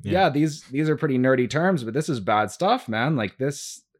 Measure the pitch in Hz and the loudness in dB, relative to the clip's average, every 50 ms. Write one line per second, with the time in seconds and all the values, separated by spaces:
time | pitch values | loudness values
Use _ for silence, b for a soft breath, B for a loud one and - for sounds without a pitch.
0 | - 101 170 185 190 165 131 147 151 160 147 - - - 127 139 156 156 151 147 | -6 -2 2 2 2 2 2 2 0 0 -2 -6 -14 -8 -4 -2 0 0 0 0
1 | - 151 131 127 127 131 135 127 123 110 123 147 170 185 190 151 117 110 110 143 | 0 0 0 2 4 4 4 4 2 0 0 0 2 2 2 0 -2 -4 -4 -4
2 | 156 - 147 117 95 98 107 107 107 98 - - 170 196 240 262 - - 110 110 | -2 -2 -2 -4 0 0 2 2 2 0 -2 -2 0 0 0 0 -2 -4 -2 -2
3 | 120 147 165 131 107 95 - - 131 143 139 - - - - - _ _ _ b | 0 0 0 0 -2 -4 -4 -4 -4 -4 -4 -6 -12 -16 -16 -18 _ _ _ b